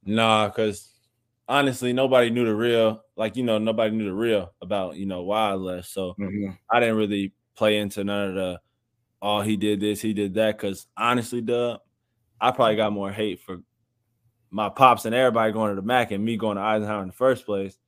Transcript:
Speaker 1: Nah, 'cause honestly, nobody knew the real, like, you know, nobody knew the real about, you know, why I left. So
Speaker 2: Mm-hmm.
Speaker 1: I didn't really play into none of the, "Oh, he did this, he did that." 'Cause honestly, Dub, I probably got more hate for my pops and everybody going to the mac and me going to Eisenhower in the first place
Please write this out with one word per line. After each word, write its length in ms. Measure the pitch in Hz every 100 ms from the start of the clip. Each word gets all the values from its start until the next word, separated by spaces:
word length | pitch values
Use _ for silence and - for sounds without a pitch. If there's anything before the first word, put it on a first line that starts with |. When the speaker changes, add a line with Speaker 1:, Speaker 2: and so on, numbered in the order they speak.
| -
Speaker 1:
Nah, 440 | 110 113 110 104
'cause 400 | 107 110 101 - _ _ _ _ _ -
honestly, 460 | 135 139 127 123
nobody 360 | 123 131 127 120
knew 160 | 120 117
the 100 | 107
real, 480 | 120 117 113 110 _ -
like, 180 | 110 104
you 80 |
know, 140 | 123 107
nobody 360 | 110 110 110 110
knew 100 | 104
the 80 |
real 400 | 95 117 107 90 _
about, 340 | 90 101 92 78
you 80 | 98
know, 180 | 90
why 260 | 90 107 107
I 20 | 98
left. 320 | 92 90 90
So 280 | - 92 90
Speaker 2:
Mm-hmm. 320 | 98 101 98 90 _
Speaker 1:
I 80 | 117
didn't 160 | 117 110
really 360 | 107 101 98 _ _ -
play 220 | 107 107
into 240 | 101 101 101
none 240 | 101 101
of 60 | 95
the, 260 | 92 87 _ _ _ _ _ _
"Oh, 200 | 101 104
he 160 | 104 107
did 220 | 104 104
this, 200 | 104 101
he 120 | 110
did 220 | 104 101 95
that." 220 | 110 107
'Cause 280 | 104 95 - -
honestly, 440 | 117 123 117 123
Dub, 400 | 113 120 120 - _ _ _ _ _ _
I 100 | 117
probably 260 | 131 117 107
got 160 | 107
more 180 | 104 98
hate 300 | 104 107 90
for 220 | - 90 - _ _ _ _ _ _ _ _
my 180 | 98 104
pops 360 | - 131 117 113
and 100 | 117
everybody 360 | 127 113 110
going 180 | 110 107
to 40 | 98
the 40 | 98
mac 240 | 123 117
and 120 | 98 110
me 120 | 113
going 200 | 110 101
to 60 |
Eisenhower 380 | 104 107 104 107
in 40 | 92
the 40 |
first 320 | - 131 123 -
place 320 | 101 98 -